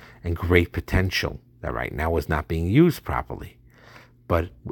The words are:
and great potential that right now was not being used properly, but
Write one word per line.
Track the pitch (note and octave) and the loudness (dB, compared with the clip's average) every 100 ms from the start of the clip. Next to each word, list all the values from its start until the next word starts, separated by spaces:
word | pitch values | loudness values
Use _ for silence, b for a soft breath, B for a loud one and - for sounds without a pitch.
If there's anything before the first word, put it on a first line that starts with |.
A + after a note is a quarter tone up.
| B B | B B
and | F2 E2+ | -6 -4
great | E2+ F2 E2+ | 4 4 4
potential | - - F#2 F#2 - - - - _ | -2 0 0 0 -2 -4 -8 -16 _
that | D2 | -8
right | A#1 B1 - | -6 -6 -4
now | D#2+ | -2
was | E2 - | -2 0
not | D#2 - | -2 -2
being | D#2+ E2+ | -2 2
used | A#2+ E3+ - | 4 4 2
properly, | - - - - - - _ B B B B B - | -4 -6 -6 -10 -14 -20 _ B B B B B -2
but | F2 D#2+ - - | 0 0 -8 -8